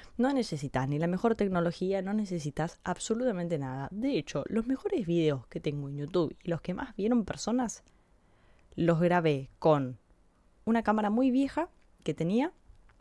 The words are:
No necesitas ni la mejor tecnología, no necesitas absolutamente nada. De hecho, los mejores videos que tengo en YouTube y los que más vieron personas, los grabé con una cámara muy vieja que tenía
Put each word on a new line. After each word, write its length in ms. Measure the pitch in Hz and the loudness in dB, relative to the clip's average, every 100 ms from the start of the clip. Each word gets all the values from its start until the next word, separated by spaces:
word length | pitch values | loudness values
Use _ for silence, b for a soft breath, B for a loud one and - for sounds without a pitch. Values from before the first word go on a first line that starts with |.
| B - | B 0
No 140 | 254 | 2
necesitas 540 | 269 220 151 135 127 135 | 2 -2 -4 -4 -2 0
ni 120 | 147 | 0
la 80 | 170 | 0
mejor 260 | 180 233 | 2 2
tecnología, 680 | 226 208 180 170 165 185 196 | 2 2 2 0 0 -2 -2
no 100 | 190 | -2
necesitas 680 | 214 202 175 147 - 165 - | -4 -2 -4 -4 -4 -4 -4
absolutamente 760 | - 175 - 226 254 185 170 156 | -6 -6 -4 -2 0 -2 -2 -2
nada. 300 | 135 131 139 | -2 -6 -6
De 280 | 196 262 220 | -4 -2 -2
hecho, 240 | - 151 - | -2 -4 -2
los 180 | 220 233 | -2 -2
mejores 400 | 269 415 349 170 | -4 -2 -2 0
videos 400 | 170 156 135 - | 2 2 2 -4
que 120 | 165 | -6
tengo 300 | 160 147 139 | -4 -4 -6
en 80 | 143 | -6
YouTube 380 | 143 180 160 - | -2 0 0 -4
y 60 | - | -6
los 120 | 165 | -4
que 140 | - 180 | -4 -6
más 200 | 254 - | -8 -4
vieron 300 | 202 247 190 | 0 0 0
personas, 580 | - - 247 233 - - b b b b b b b b - | -4 -2 -2 -2 -8 -18 b b b b b b b b 0
los 240 | 170 165 | 2 4
grabé 500 | 175 180 160 139 135 - | 4 4 4 2 -2 2
con 400 | 165 147 127 127 _ _ _ _ _ _ - | 4 4 2 -6 _ _ _ _ _ _ 0
una 180 | 226 | 2
cámara 260 | 220 214 214 | 2 2 2
muy 220 | 220 262 | 2 2
vieja 380 | 254 269 - 339 _ _ _ | 2 0 -2 -6 _ _ _
que 100 | - | -6
tenía 400 | 151 165 220 320 - - - - _ | -4 0 0 0 -4 -20 -20 -20 _